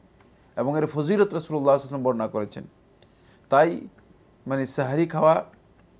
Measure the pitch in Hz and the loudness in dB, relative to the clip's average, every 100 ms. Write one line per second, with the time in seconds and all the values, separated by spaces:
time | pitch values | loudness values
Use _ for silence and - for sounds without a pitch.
0 | _ _ _ _ _ - 127 151 151 143 | _ _ _ _ _ -4 -2 0 -2 -2
1 | 151 208 202 160 156 151 139 139 135 139 | 0 2 2 0 -6 -2 2 2 0 -4
2 | 127 117 107 107 104 - - _ _ _ | -2 -2 -4 -4 -6 -10 -16 _ _ _
3 | _ _ _ _ - 135 165 180 - _ | _ _ _ _ 0 4 4 0 -12 _
4 | _ _ _ _ 127 135 131 - 127 147 | _ _ _ _ -6 -4 -4 -4 -2 -2
5 | 165 160 156 170 - _ _ _ _ | -2 2 4 4 0 _ _ _ _